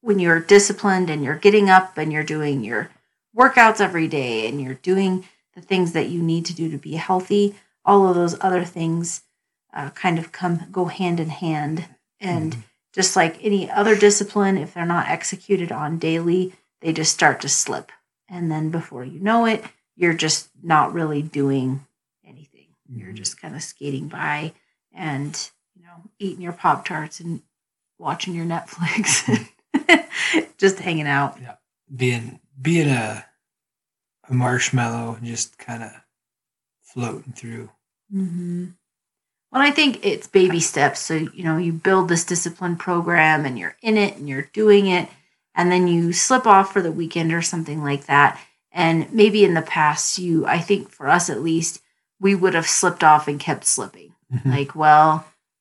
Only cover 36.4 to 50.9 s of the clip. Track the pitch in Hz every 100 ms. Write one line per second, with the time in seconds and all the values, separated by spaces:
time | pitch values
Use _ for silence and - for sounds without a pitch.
36.4 | _ _ _ _ _ - 120 104 - -
37.4 | 117 113 - _ _ _ _ 196 185 175
38.4 | 175 175 180 - _ _ _ _ _ _
39.4 | _ 254 285 294 294 226 202 156 - 196
40.4 | 185 170 160 147 139 - - 160 160 -
41.4 | 170 160 170 165 190 190 185 165 - 170
42.4 | 165 165 180 170 - 175 170 170 156 151
43.4 | 147 123 120 - 233 214 202 202 143 135
44.4 | 143 - 214 202 196 180 - - _ _
45.4 | _ - 175 180 180 170 170 175 - 254
46.4 | 247 190 190 208 175 160 165 170 165 165
47.4 | 170 175 160 151 147 139 - 143 143 -
48.4 | - _ _ - 165 165 - 220 214 208
49.4 | 196 165 156 160 151 156 - - 180 160
50.4 | - 170 165 202 -